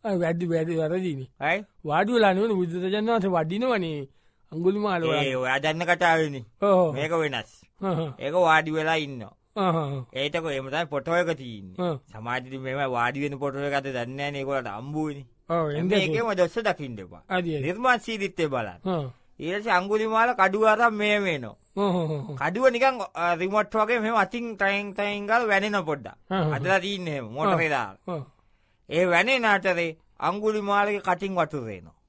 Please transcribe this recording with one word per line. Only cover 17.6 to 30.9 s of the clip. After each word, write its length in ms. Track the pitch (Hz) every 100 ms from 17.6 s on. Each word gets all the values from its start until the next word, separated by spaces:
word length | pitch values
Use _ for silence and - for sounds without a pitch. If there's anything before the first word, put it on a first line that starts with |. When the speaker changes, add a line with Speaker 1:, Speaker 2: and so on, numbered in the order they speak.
Speaker 2:
නිර්මාණශීලීත්වය 840 | 139 185 254 240 240 220 196 180 156
බලන්න. 320 | 131 107 87
Speaker 1:
ඔහො. 300 | 190 180 135 - _
Speaker 2:
ඊට 200 | _ 156
පස්සේ 180 | 196 214
අඟුලිමාල 580 | 185 190 214 220 220 233
කඩුව 320 | 247 190 202
අරන් 300 | 220 214 233
මේ 240 | 214 208 208
වෙනවා. 380 | 196 151 117 101 _
Speaker 1:
ඔහො, 280 | - 202 180
ඔහො. 320 | 160 151 135
Speaker 2:
කඩුව 300 | 139 139 185 262
නිකන්, 280 | 240 269 254 196
අ, 120 | - 170
රිමෝට් 400 | 170 185 208 208
වගේ 260 | 220 214 240
මෙහෙම 160 | 214 226
අතින් 300 | 190 240 233
ටයින් 340 | 208 196 202 202
ටයින් 360 | 196 202 202 202
ගාලා 220 | 226 233
වැනෙන 300 | 196 208 208
පොඩ්ඩක්. 360 | 160 143 117 - _
Speaker 1:
ඔහො. 240 | 185 160
Speaker 2:
අදලා 280 | 147 147 190
තින්නේ 320 | 185 202 180
එහෙම 160 | 147 113
මෝටරේ 360 | 123 196 175 160
දාලා. 300 | 139 107 95
Speaker 1:
ඔහො. 220 | - 170 131 _ _ _ _ _ _
Speaker 2:
ඒ 160 | 147 180
වැනෙන 380 | 170 196 269
අතරේ 520 | 226 202 190 175 170 156 _ _
අඟුලිමාලගේ 840 | 151 196 214 214 202 202 202